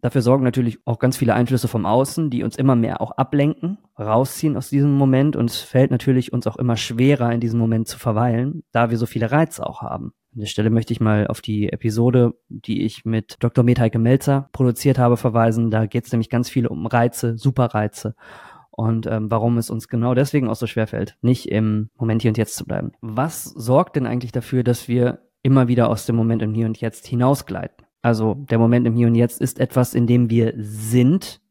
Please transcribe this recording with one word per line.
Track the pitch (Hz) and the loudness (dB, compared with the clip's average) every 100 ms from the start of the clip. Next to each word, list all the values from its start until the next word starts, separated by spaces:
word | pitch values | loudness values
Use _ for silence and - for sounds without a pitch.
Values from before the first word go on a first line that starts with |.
Dafür | 123 135 | 0 0
sorgen | 117 135 | 2 2
natürlich | 127 120 120 110 | 2 0 -2 -4
auch | - 113 | -6 -2
ganz | 127 127 | 0 0
viele | 117 | 0
Einflüsse | 113 123 127 123 | 2 2 0 0
vom | 113 | -2
Außen, | 90 113 139 - 156 | 0 0 0 -2 -2
die | 120 | -2
uns | - - | -4 0
immer | 135 123 | 2 4
mehr | 113 - | 2 -2
auch | - | -8
ablenken, | - - 143 143 - 170 202 _ _ | -4 -2 2 0 0 -6 -8 _ _
rausziehen | 107 110 135 - 156 120 | 0 0 0 -2 -4 -4
aus | 135 | -2
diesem | 139 143 | 0 2
Moment | 139 139 131 147 | 4 4 4 2
und | - 117 | 0 -2
es | - | -4
fällt | - 127 131 | -2 2 2
natürlich | 123 - 127 123 | 2 2 0 0
uns | 123 - | -4 -4
auch | - | -4
immer | 123 113 | -2 -2
schwerer, | - 117 131 143 120 | -4 0 2 2 0
in | 117 | -2
diesem | 117 117 | -2 0
Moment | 113 113 113 | 0 0 -2
zu | - | -6
verweilen, | - 107 123 117 131 160 - | -4 0 0 0 -2 -6 -6
da | 117 117 | -2 0
wir | 117 | 0
so | 120 | -2
viele | 110 113 | -2 0
Reize | 143 160 - - | 0 0 -2 -10
auch | - | -10
haben. | - - - - _ | -10 -10 -10 -16 _
An | 117 | -12
der | 104 | -8
Stelle | - 110 | -2 0
möchte | 113 113 | 0 -2
ich | 117 | -2
mal | 110 107 104 | 0 2 0
auf | - | -4
die | - 107 104 | -6 -4 -4
Episode, | - 117 107 120 123 120 - _ | -4 -4 0 2 4 2 0 _
die | - - 101 | -18 -6 -4
ich | 110 - | -4 -6
mit | - 113 - - | -4 -4 -6 -4
Doktor | 117 - | -2 2
Med | 120 123 | 2 4
Heike | 117 113 | 2 2
Melzer | 113 135 - 139 139 | 2 2 2 -2 -2
produziert | - 131 117 143 131 | -2 0 2 0 2
habe, | 123 120 | 2 2
verweisen. | 127 113 117 113 117 | 0 2 2 2 0
Da | 110 110 | 0 0
geht's | 120 - | -4 -2
nämlich | 117 113 | -4 -2
ganz | 117 123 | -2 -2
viel | - 120 | -2 -2
um | 76 107 | -4 -2
Reize, | 123 120 - 120 117 | 2 0 0 -4 -2
Superreize | 139 127 120 110 107 - 107 - - - - - _ | -2 0 0 0 -4 -4 -10 -10 -18 -20 -20 -20 _
und, | - 110 113 113 | -4 -2 -2 -2
ähm, | 110 107 | -4 -2
warum | 113 117 120 | 0 2 0
es | 113 | -2
uns | 113 - | -6 -6
genau | 117 120 | -2 0
deswegen | 127 139 147 123 | 2 2 0 -2
auch | |
so | 107 113 | -4 -4
schwerfällt, | - 110 113 98 _ | -4 -4 -4 -6 _
nicht | 120 127 - | 0 0 0
im | 107 110 107 110 _ | 0 0 0 -4 _
Moment | 113 110 | -2 0
hier | 113 | 0
und | 110 | 0
jetzt | 107 | -2
zu | - - | -6 -8
bleiben. | - - - | -6 -6 -10
Was | 117 107 151 160 | -10 -4 -4 -6
sorgt | - - 117 131 180 - | -14 -10 2 2 2 -2
denn | 123 | -4
eigentlich | 123 120 | -4 -4
dafür, | 123 - 127 | -8 -4 -2
dass | 123 120 - | 0 -2 0
wir | 123 123 - _ _ | 0 0 -2 _ _
immer | 135 135 123 | 2 4 4
wieder | 123 113 | 2 2
aus | 110 - | 0 -2
dem | 113 | 0
Moment | 113 113 | 0 0
im | 107 | -2
Hier | 107 113 | -2 -4
und | 113 | -4
Jetzt | 113 - - | -8 -10 -8
hinausgleiten? | 120 123 139 - 92 - _ _ _ | 0 2 0 -2 -10 -10 _ _ _
Also | 120 110 110 | 0 2 0
der | 131 139 117 | -2 -2 2
Moment | 117 120 120 | 4 4 2
im | |
Hier | 113 120 | 2 2
und | |
Jetzt | 117 120 - | 4 2 0
ist | 131 - | -4 -2
etwas, | 127 - 123 | -2 0 0
in | - 120 | 0 2
dem | 123 120 | 4 4
wir | 117 113 110 | 2 0 -2
sind | 104 107 107 123 123 185 - - _ | -10 -10 0 2 4 2 -2 -18 _